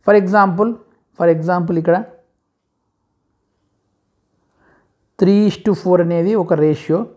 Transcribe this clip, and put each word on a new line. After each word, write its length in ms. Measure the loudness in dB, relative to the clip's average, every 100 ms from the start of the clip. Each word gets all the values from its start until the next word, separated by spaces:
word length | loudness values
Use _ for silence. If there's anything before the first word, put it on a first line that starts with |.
| 0
For 80 | 2
example, 480 | 2 2 2 0 -2 -4 _ _ _ -2
for 80 | 0
example 440 | 0 -2 -2 -2 -2
ఇక్కడ 140 | 0 -2 -4 -16 _ _ _ _ _ _ _ _ _ _ _ _ _ _ _ _ _ _ _ _ _ _ _ _ _ _ _ _ _ -2
three 200 | 2 2 2
is 60 | -2 -4
to 60 | -2
four 160 | 0 0 2
అనేది 280 | -2 -2 -2
ఒక 80 | -2 0
రేషియో. 340 | 0 -2 -2 -4 -4